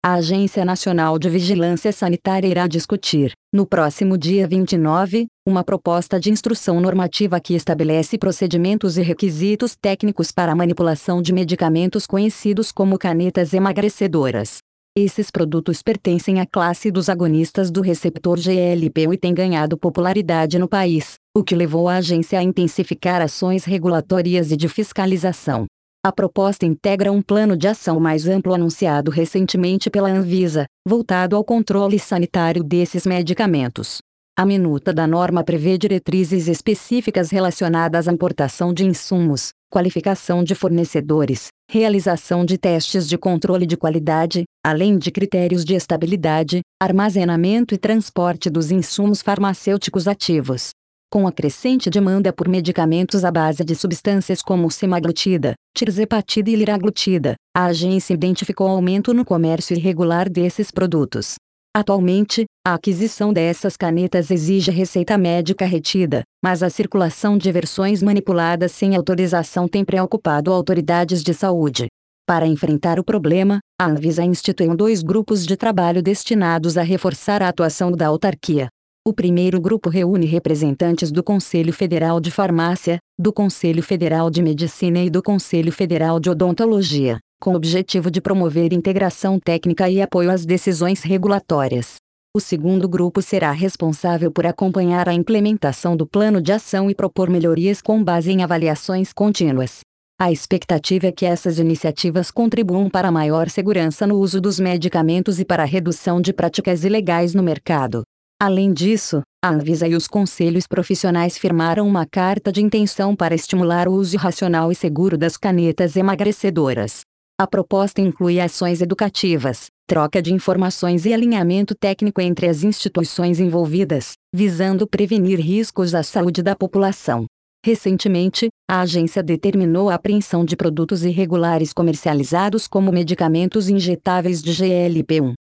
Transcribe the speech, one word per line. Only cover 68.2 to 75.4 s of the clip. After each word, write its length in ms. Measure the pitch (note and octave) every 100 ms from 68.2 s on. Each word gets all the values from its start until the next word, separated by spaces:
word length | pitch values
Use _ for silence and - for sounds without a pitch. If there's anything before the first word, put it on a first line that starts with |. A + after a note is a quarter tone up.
| G3 F3 E3 E3+ F3
sem 240 | - G3 F#3+
autorização 720 | E3 F3+ F#3 E3+ D#3+ F#3 F3
tem 160 | G3+
preocupado 680 | G3 F#3+ F#3 A3 E3+ D3 D#3
autoridades 720 | F#3 F3 F3 D#3 F3 E3+ F3+
de 120 | D#3
saúde. 520 | E3 G3 F3 D3+ B2 A#2 _ _ _ -
Para 200 | E3 D#3+
enfrentar 520 | D3+ D#3+ D3 E3+ E3+
o 60 |
problema, 560 | F#3+ G#3 D3+ F3+ F#3+ G3+ _ -
a 80 | F3+
Anvisa 380 | D3+ D#3 E3
instituiu 500 | F3 F3 - F#3 E3
dois 280 | E3+ G#3+ G#3
grupos 420 | D#3+ G3+ G#3 G#3+